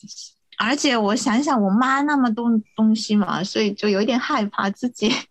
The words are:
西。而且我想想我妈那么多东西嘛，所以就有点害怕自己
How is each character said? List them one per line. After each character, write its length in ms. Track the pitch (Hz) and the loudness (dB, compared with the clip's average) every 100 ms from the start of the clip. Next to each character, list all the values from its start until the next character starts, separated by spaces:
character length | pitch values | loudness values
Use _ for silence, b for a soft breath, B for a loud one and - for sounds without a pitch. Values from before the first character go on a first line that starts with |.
| 208 | -20
西。 280 | - - _ _ - | -20 -20 _ _ -4
而 160 | 220 | -2
且 220 | 294 294 240 | 0 0 2
我 180 | 202 | 0
想 280 | 233 262 226 | 0 0 0
想 200 | 294 247 | 2 2
我 60 | 196 | 2
妈 320 | 208 262 269 | 2 2 0
那 160 | 294 285 | 0 0
么 160 | 247 | 0
多 180 | 214 233 220 - | 0 0 0 -2
东 220 | - 220 220 | 0 2 2
西 180 | - | 2
嘛， 300 | 208 175 151 | 0 0 -2
所 160 | 196 226 | -2 -2
以 100 | 214 | -2
就 160 | 202 208 | 0 0
有 120 | 196 | 2
点 160 | 220 240 | 0 0
害 240 | - 285 208 | 0 -2 -2
怕 240 | - 196 | -2 -4
自 180 | - 247 | -4 -6
己 240 | - 214 254 - | -2 -2 -2 -6